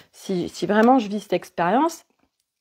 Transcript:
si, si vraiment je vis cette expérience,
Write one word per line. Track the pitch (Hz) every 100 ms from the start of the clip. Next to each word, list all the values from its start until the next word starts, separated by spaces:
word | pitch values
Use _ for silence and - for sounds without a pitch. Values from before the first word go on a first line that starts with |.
| _
si, | - - 185 -
si | - 175
vraiment | 208 226 262
je | 202
vis | 208
cette | -
expérience, | 180 - - 170 233 330 - _ _ _ _ _ _